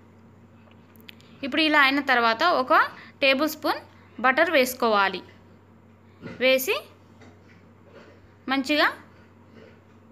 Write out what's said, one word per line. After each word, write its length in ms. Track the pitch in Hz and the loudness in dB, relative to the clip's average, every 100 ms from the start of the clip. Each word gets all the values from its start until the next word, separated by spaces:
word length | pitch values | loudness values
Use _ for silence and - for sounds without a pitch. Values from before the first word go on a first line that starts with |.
| - - - - - - - - - - - - - - 277 | -20 -20 -20 -20 -20 -20 -20 -20 -20 -20 -20 -20 -20 -14 -6
ఇప్పుడు 160 | 302 311 | -2 2
ఇలా 120 | 302 269 | 4 2
అయిన 140 | 277 277 | 2 0
తర్వాత 320 | 247 233 226 339 277 | 2 2 2 0 0
ఒక 140 | 254 339 508 - - - | 2 2 2 -4 -20 -2
టేబుల్ 280 | 269 269 302 | 0 2 -2
స్పూన్ 260 | - 311 494 - - - - | -4 -6 -6 -10 -20 -20 -4
బటర్ 260 | 247 262 339 311 | 0 2 2 2
వేసుకోవాలి. 640 | 254 254 233 208 196 185 - - - - - - - - - - - - | 0 -2 0 2 0 -4 -14 -20 -20 -20 -20 -20 -20 -20 -20 -20 -18 -4
వేసి 340 | 254 262 311 539 - - - - - - - - - - - - - - - - - | 0 0 0 -6 -8 -20 -20 -20 -20 -20 -20 -20 -20 -20 -20 -20 -20 -20 -20 -14 -6
మంచిగా 340 | 269 254 294 381 - - - - - - - - - - - - | -4 0 0 0 -2 -16 -20 -20 -20 -20 -20 -20 -20 -20 -20 -20